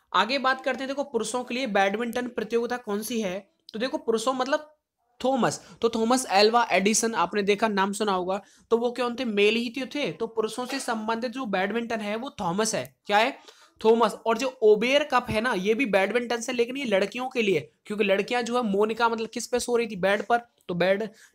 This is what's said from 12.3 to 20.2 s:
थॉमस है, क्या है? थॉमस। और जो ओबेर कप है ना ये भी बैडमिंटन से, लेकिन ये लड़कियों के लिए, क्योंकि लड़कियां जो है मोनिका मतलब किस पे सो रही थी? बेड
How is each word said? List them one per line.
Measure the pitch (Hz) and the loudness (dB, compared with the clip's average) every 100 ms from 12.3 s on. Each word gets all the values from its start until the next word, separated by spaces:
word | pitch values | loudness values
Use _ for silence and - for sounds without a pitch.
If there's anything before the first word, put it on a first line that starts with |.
| - | -6
थॉमस | 180 185 226 | -4 0 0
है, | 175 127 _ - | -2 -6 _ 0
क्या | 208 | 2
है? | 240 277 - - - - | 2 0 -12 -20 -20 0
थॉमस। | 220 226 220 226 226 | 4 6 4 2 -2
और | 220 | 0
जो | 262 262 | -2 4
ओबेर | 214 208 240 285 | 6 6 6 2
कप | 294 247 233 | 2 0 0
है | 220 | 0
ना | 226 | 0
ये | 202 190 | 0 2
भी | 226 269 | 2 2
बैडमिंटन | 190 202 226 240 240 | 2 2 0 -2 -4
से, | 226 | -2
लेकिन | 247 233 262 | -2 -2 -4
ये | |
लड़कियों | 262 196 202 233 254 | 0 0 0 -2 -6
के | 254 | -2
लिए, | 208 160 139 _ - | 0 0 -2 _ -6
क्योंकि | 208 | -2
लड़कियां | 208 196 202 247 | 2 2 0 -2
जो | 233 247 | -2 -2
है | |
मोनिका | 226 196 214 226 233 | 0 2 0 2 0
मतलब | 226 220 | 0 -6
किस | 247 - | -8 -4
पे | 247 | -4
सो | 240 240 | 0 0
रही | 233 | -2
थी? | 208 | -2
बेड | 190 208 | 0 0